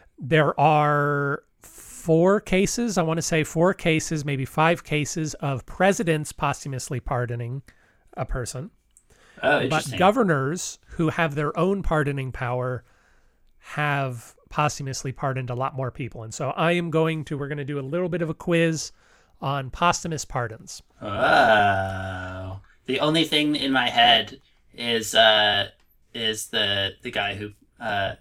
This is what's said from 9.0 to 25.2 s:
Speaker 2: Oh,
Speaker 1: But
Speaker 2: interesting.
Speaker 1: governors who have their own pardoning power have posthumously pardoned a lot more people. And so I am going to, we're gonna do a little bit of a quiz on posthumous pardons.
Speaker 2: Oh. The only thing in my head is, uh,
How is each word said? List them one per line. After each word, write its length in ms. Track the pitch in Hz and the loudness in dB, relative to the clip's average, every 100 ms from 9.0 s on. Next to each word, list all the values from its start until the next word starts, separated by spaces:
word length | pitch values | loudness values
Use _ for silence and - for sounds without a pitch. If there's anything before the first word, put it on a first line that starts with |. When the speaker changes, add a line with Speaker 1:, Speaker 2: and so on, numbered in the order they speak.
| _ _ _ - | _ _ _ -4
Speaker 2:
Oh, 160 | - 147 | 0 2
Speaker 1:
But 40 | |
Speaker 2:
interesting. 360 | 127 156 147 120 | 2 -2 -2 2
Speaker 1:
governors 800 | 180 226 202 147 135 180 - - _ | 4 4 4 2 0 -4 -8 -14 _
who 220 | - 160 | -2 -2
have 260 | - 165 143 | 0 -2 0
their 220 | 147 - | -4 -2
own 260 | 180 196 | -2 0
pardoning 480 | - 156 147 139 131 | 0 0 0 -2 -6
power 520 | - 123 123 127 123 - _ _ _ _ _ _ _ | -6 -6 -4 -4 -6 -10 _ _ _ _ _ _ _
have 760 | - - 147 143 135 120 - _ _ | -14 -4 -2 -2 -2 -6 -14 _ _
posthumously 640 | - 151 - 135 131 139 | -2 -2 -2 -8 -8 -8
pardoned 380 | 123 143 131 127 | -4 -4 -4 -4
a 60 | 123 | -4
lot 200 | 135 139 | -4 -4
more 160 | 127 | -8
people. 320 | - 120 - | -6 -10 -10
And 100 | 113 | -14
so 160 | - 135 | -6 -6
I 200 | - 165 | 0 2
am 160 | 175 170 | 2 0
going 340 | 156 160 160 147 | 2 2 0 -6
to, 120 | 143 | -6
we're 100 | 139 | -6
gonna 140 | 147 139 | -6 -6
do 140 | 147 | -6
a 20 | |
little 280 | 131 165 185 | -4 -4 -2
bit 120 | 165 | -2
of 80 | 160 | -4
a 40 | |
quiz 580 | 156 - 170 165 160 - - _ _ _ - | -4 0 2 4 0 -6 -14 _ _ _ -8
on 280 | 135 139 131 | -4 -4 -4
posthumous 560 | - 175 175 175 156 - | 0 0 0 -2 -8 -6
pardons. 560 | 135 117 104 - - _ - 104 104 - - - 107 | -4 -6 -8 -16 -18 _ -14 -6 0 4 6 6 6
Speaker 2:
Oh. 1000 | 101 98 95 95 95 92 92 92 95 98 - _ - | 6 2 0 -4 -6 -8 -8 -10 -10 -12 -16 _ -6
The 140 | 135 | 0
only 240 | 151 160 151 | 2 2 2
thing 300 | 151 151 147 | 2 0 0
in 160 | 135 | 0
my 180 | 135 120 | 2 2
head 520 | 120 - 113 104 - _ _ _ | 4 6 6 2 -10 _ _ _
is, 400 | 123 120 117 107 | -10 -2 -2 0
uh, 540 | 113 | 4